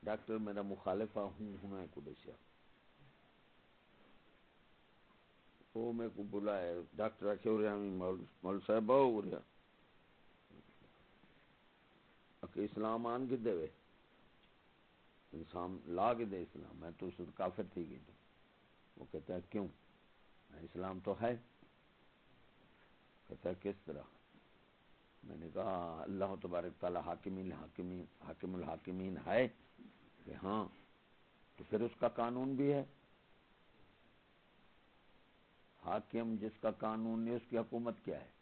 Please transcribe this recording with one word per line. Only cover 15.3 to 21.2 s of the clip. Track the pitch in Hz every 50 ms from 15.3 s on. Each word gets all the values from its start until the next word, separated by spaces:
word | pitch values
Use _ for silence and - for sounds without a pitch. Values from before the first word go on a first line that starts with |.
انسان | - 76 82 82 - 90 87 90 95 87 - -
لا | 85 90 98 117 123
کے | 113 117
دے | 107 95 92
اسلام، | 82 - - 71 - - - -
میں | 82 82 85 -
تو | - 90
اس | 87 -
وقت | 87 78 73 -
کافر | 95 92 92 - 104 92 -
تھی | 92 85 76
گئی | 69 65 76
تھی۔ | - - - - - - - - - - - - - - - - - - -
وہ | - 67
کہتا | - 80 73 - 90
ہے، | 90 87 -
"کیوں؟ | - 107 101 85 - - - - - - - - - - - - - - - -
میں | - 76
اسلام | 80 82 - 85 90 95 95 92 95
تو | 101 98 90